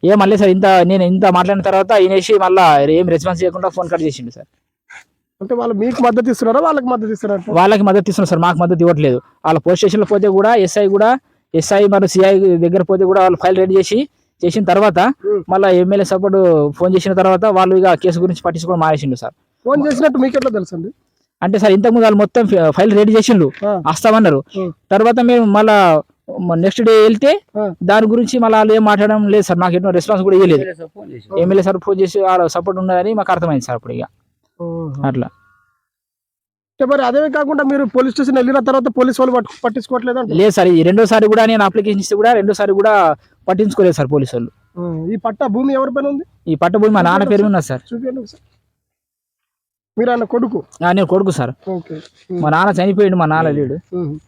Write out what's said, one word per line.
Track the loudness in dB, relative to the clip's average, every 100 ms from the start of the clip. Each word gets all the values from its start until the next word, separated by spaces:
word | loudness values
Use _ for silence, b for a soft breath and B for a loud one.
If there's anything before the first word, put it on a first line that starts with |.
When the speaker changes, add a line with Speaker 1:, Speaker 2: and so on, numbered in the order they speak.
Speaker 1:
ఏం | 2 2
అనలేదు | 2 2
సార్, | 2
ఇంత, | 2 4
నేను | 4 2 2
ఇంత | 0 2 2
మాట్లాడిన | 2 0 -2
తర్వాత | 0 -2 0
ఈయన | 2 2
వేసి | 0 2
మళ్ళా | 2 2 4 4 4
ఏం | 2 0 0
రెస్పాన్స్ | -2 -2 -4
చేయకుండా | -4 -4 -6
ఫోన్ | -6 -6
కట్ | -4
చేసిండు | -4 -8 -16
సార్. | -18 -20 _ _ _ _ B B _ _ _
Speaker 2:
అంటే | -8 -6
వాళ్ళు | -4 -4
మీకు | -4 0
మద్దతు | 0 0 -2
ఇస్తున్నారా, | -2 0 0
వాళ్ళకి | 0 -2 -4
మద్దతు | -4 -4
ఇస్తున్నారా? | -8 -6 -6 -2
Speaker 1:
వాళ్ళకి | 0 2 2
మద్దతు | 2 2 0
ఇస్తున్నారు | -2 -2
సార్, | 0
మాకు | 0 0
మద్దతు | 0 2
ఇవ్వట్లేదు. | 2 2 0 -2 b b -2
వాళ్ళ | -2
పోలీస్ | 0 0
స్టేషన్లో | 0 0 0
పోతే | 0 2
కూడా | 2 2 2
ఎస్ఐ | 0 0 0
కూడా, | 2 2 0 _ _ _ -4
ఎస్ఐ | 0 2 2
మరియు | 2 0
సిఐ | 2 4 4 2 2
దగ్గర | 0 0
పోతే | 0 0 2
కూడా | 2
వాళ్ళు | 2 2
ఫైల్ | 0 0
రెడీ | 2 0
చేసి, | 0 -2 -4 _ _ _ -4
చేసిన | -2
తర్వాత | 0 2 2 2
Speaker 2:
ఉం. | -2 -2 -4 -4 -2
Speaker 1:
మళ్ళా | 0 2
ఎమ్మెల్యే | 2 2 0 -2
సపోర్ట్ | -2 0 2 2 2 0 -2
ఫోన్ | 0 0
చేసిన | 0
తర్వాత | 0 2 2 0
వాళ్ళు | 2 2 2
ఇక | 2
కేసు | 2 0 -2
గురించి | -2 -2
పట్టించుకోవడం | -6 -6 -6 -2
మానేసిండు | 0 -2 -4 -8
సార్. | -10 _ _ _ -4
Speaker 2:
ఫోన్ | -2 -2
చేసినట్టు | 0 -2 0
మీకు | -2 -2
ఎట్లా | -4
తెలుసండి? | -6 -8 -12 -14 -16 _ _ _ _
Speaker 1:
అంటే | -4 0
సార్ | 2
ఇంతకుముందు | 2 2 2 2
వాళ్ళు | 2
మొత్తం | 2 0 0
ఫి-, | 2 0
ఫైల్ | 2 2
రెడీ | 4 4 2
చేసిండు, | 2 2 2 -2 -4
Speaker 2:
ఆ. | -4 -4
Speaker 1:
వస్తామన్నారు. | -2 2 4 2 0 -4 -10
Speaker 2:
ఉం. | -10 -10 _
Speaker 1:
తర్వాత | 0 2 2
మేము | 2 2 2
మళ్ళా | 2 4 4 4 2 -2 _ -16 -8
మ-, | -4 0
నెక్స్ట్ | -2 0
డే | 4
వెళ్తే | 4 4 4 2 0 _ -6
Speaker 2:
ఆ. | -6 -6
Speaker 1:
దాని | 0 2 2
గురించి | 0 0 0
మళ్ళీ | 2 2
వాళ్ళు | 4
ఏం | 2 2
మాట్లాడడం | 2 2 0 2
లేదు | 0
సార్, | 0 0
మాకు | 0 0
ఎన్నో | 0
రెస్పాన్స్ | -2 0 -2
కూడా | 2 4
ఇవ్వలేదు. | 4 2
Speaker 3:
ఎమ్మెల్యే | 0 -12
సార్ | -18 -20
ఫోన్ | -20
చేసిండు. | -20 -10 -4
Speaker 1:
ఎమ్మెల్యే | 0 2
సార్ | 0 -2 -2
ఫోన్ | -2
చేసి | 0 0
వాళ్ళ | 0 2 0
సపోర్ట్ | -2 -6 -4
ఉన్నదని | -2 -2 -2
మాకు | -4 -2
అర్థమైంది | -2 -2 -4 -4
సార్ | -10
అప్పుడు | -10
ఇక. | -12 -12 _ _ _ _ _
Speaker 2:
ఓహో. | -12 -10 -10 -6 -6
Speaker 1:
అట్లా. | -4 -8 _ _ _ _ _ _ _ _ _ _ _ _ _ _ _
Speaker 2:
అంటే | -2
మరి | 0
అదే | 0 0 -2
కాకుండా | -2 -4 -2
మీరు | -2 -2
పోలీస్ | -2 -2 -2
స్టేషన్ | -2 -2 0
వెళ్ళిన | 0 0
తర్వాత | 0 -2 -2 -2
పోలీసు | -2 0
వాళ్ళు | 0 -2
పట్టు-, | -4 -8
పట్టించుకోవట్లేదా | -6 -6 -6 -6 -4 -6
అంటే? | -4
Speaker 1:
లేదు | 0 2
సార్, | 2 2
ఈ | 4
రెండోసారి | 2 2 2 2 2
కూడా | 2 2
నేను | 2
అప్లికేషన్ | 0 0 -2 -4
ఇస్తే | -4 0
కూడా | 2
రెండోసారి | 2 0 -2 0
కూడా | 2 2 2 2 -2 _ _ -4
పట్టించుకోలేదు | -2 0 2 2 2
సార్ | -2
పోలీసు | -2 -2 -6
వాళ్ళు. | -10 _ _ -12
Speaker 2:
ఆ, | -10 -8 -8
ఈ | -6
పట్టా | -8 -6 -4
భూమి | -2 -2
ఎవరి | -2 -4
పైన | -4 -4
ఉంది? | -6 -10 _ -8
Speaker 1:
ఈ | -2
పట్ట | -2 0
భూమి | 2
మా | 2
నాన్న | 2 0
Speaker 2:
చూపించండి | 0
Speaker 1:
పేరు | 0
Speaker 2:
ఒకసారి. | 2
Speaker 1:
ఉన్నది | 0 -4
సార్. | -10 _
Speaker 2:
చూపించండి | -12 -10 -10
ఒకసారి. | -14 -20 _ _ _ _ _ _ _ _ _ _ _ _ _ _ _ -4
మీరు | -2
ఆయన | -2
కొడుకు? | -4 -4 -4 -6 -12 -6 -2
Speaker 1:
ఆ, |
నేను | 0 0
కొడుకు | 0 -2
సార్. | -4 -6 -8 -10
Speaker 2:
ఓకే. | -12 -12 -18 -18 _ _
Speaker 1:
మా | -6 -2
నాన్న | 0 0 0
చనిపోయిండు, | -2 2 0 2
మా | 0
నాన్న | 0 -2
లేడు. | -2 -4 -6 _ -10
Speaker 2:
ఉమ్. | -8 -10